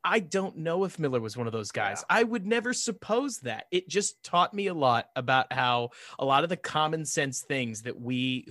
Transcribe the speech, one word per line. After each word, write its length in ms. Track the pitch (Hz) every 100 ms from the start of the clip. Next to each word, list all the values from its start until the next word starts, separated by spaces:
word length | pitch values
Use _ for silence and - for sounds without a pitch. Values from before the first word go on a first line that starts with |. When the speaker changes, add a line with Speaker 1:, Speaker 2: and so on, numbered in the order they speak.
Speaker 1:
I 160 | 175 220
don't 380 | 165 196 190 -
know 260 | 160 175
if 120 | 190 175
Miller 220 | 147 127
was 160 | 110 123
one 120 | 117
of 40 |
those 200 | 110 104
guys. 320 | - 101 101 -
Speaker 2:
Yeah. 100 | 202
Speaker 1:
I 40 |
would 240 | 233 233 185
never 260 | 233 233
suppose 640 | 247 - 196 - 226 277 226
that. 280 | 123 107 -
It 160 | 180 180
just 340 | 175 196 -
taught 320 | - 175 180
me 140 | 202 196
a 60 |
lot 340 | 170 131 117 - 131
about 360 | 123 131 -
how 380 | 131 123 120 120 - - -
a 40 |
lot 200 | 135 135
of 60 | 165
the 60 | 175
common 480 | - 156 156 160
sense 380 | 151 - 139 127
things 400 | - 135 120 107
that 180 | 120 -
we 460 | 120 127 131 127 -